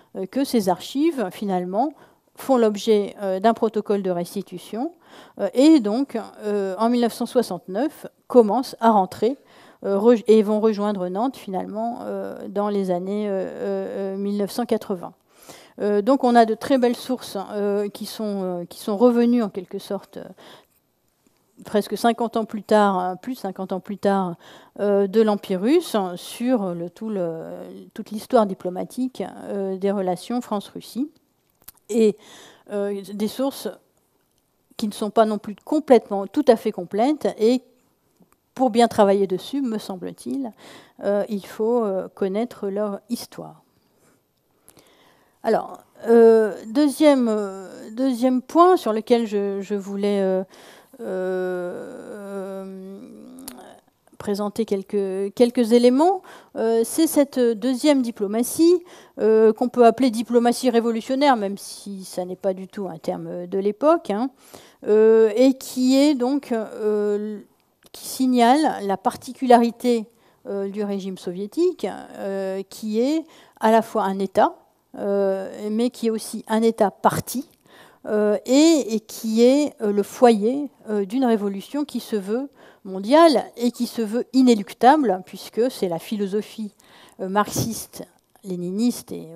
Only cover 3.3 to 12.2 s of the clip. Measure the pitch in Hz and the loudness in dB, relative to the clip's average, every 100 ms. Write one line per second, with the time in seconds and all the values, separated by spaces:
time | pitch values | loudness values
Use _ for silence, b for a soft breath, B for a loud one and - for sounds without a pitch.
3.3 | 190 214 226 226 214 208 202 190 175 175 | 0 0 2 -2 -2 -2 -2 -2 -4 -6
4.3 | 202 - 180 - 208 311 - B B B | -8 -12 -14 -12 -10 -10 -10 B B B
5.3 | - 202 - 294 320 208 226 277 226 196 | -8 -4 4 6 6 4 -2 -4 -6 -10
6.3 | - 214 208 196 185 226 240 233 - 233 | -10 -4 -2 -2 0 0 2 0 -2 -2
7.3 | 254 220 175 - 196 294 - - - - | -2 -2 -6 -8 -4 -4 -6 -18 -20 2
8.3 | 254 214 220 269 - 226 214 180 - 220 | 4 4 2 -4 0 2 4 2 -2 -2
9.3 | 285 b b b b 196 196 226 240 208 | -2 b b b b -4 2 4 4 4
10.3 | 220 208 214 220 202 208 202 180 185 262 | 4 4 0 0 0 -2 -4 -6 -4 -4
11.3 | - - 185 185 208 233 233 208 202 | -6 -8 -8 -8 -8 -8 -8 -10 -10